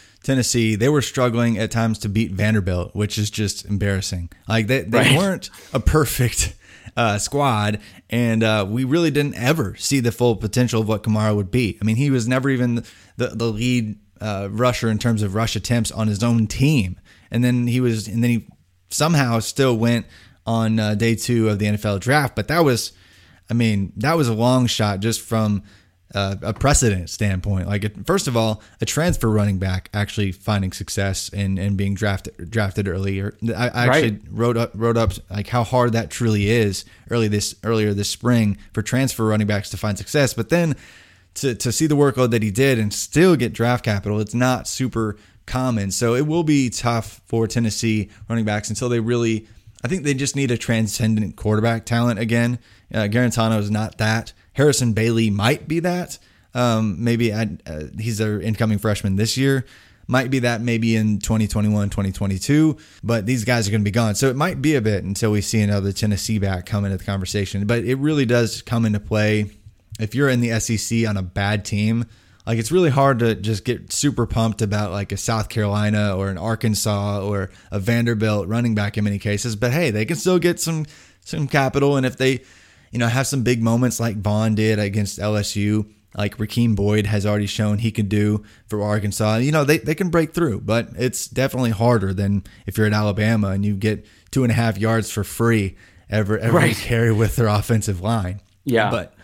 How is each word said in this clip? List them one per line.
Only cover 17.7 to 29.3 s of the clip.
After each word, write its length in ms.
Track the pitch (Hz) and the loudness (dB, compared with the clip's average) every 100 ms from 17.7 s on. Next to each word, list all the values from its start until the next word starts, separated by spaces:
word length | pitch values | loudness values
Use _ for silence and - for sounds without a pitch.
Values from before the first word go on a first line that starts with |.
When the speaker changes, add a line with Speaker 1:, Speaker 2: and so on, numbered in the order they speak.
| 123 | 0
Speaker 1:
was, 260 | 123 110 104 | 0 0 -2
and 140 | 113 | 0
then 80 | 120 | 2
he 160 | 113 - _ _ _ _ | 0 -4 _ _ _ _
somehow 500 | - 165 151 127 113 | -2 2 4 2 0
still 360 | - - 135 113 | -2 2 2 4
went 300 | 117 120 - - - _ - | 2 0 -2 -14 -20 _ -4
on, 320 | 113 110 110 | 0 2 2
uh, 160 | 107 | 0
day 200 | 104 117 | 2 2
two 340 | 110 - 120 110 | 2 0 2 2
of 100 | 101 | 2
the 80 | 104 | 0
N 80 | |
F 100 | 104 | 0
L 140 | 107 98 | -2 -2
draft. 360 | 123 151 135 - | 2 2 2 -2
But 120 | - | -2
that 120 | 160 | 2
was, 280 | 151 117 - - - - _ - - | 4 2 -2 -12 -20 -20 _ -20 -4
I 40 | |
mean, 380 | 120 113 101 98 - | 0 2 2 -2 -2
that 200 | 131 165 | 0 2
was 120 | 123 | 2
a 60 | |
long 320 | 110 120 127 120 | 2 4 4 2
shot 340 | - 107 95 | 2 0 0
just 200 | 113 110 | -2 -2
from, 420 | - 113 107 101 - - _ _ _ | -2 0 2 0 -4 -18 _ _ _
uh, 220 | 101 98 98 | -4 -4 -4
a 100 | 78 | -6
precedent 560 | - 135 139 120 95 85 | 0 0 2 2 0 -4
standpoint. 580 | - 104 92 101 95 90 | -4 -2 0 -2 -2 -2
Like, 160 | 101 | -2
it, 220 | 101 - 101 | -4 -6 -2
first 220 | 196 143 | 0 0
of 80 | 117 | 0
all, 240 | 113 107 - _ | 0 -2 -10 _
a 40 | |
transfer 460 | 113 147 135 - 117 | -4 0 0 0 2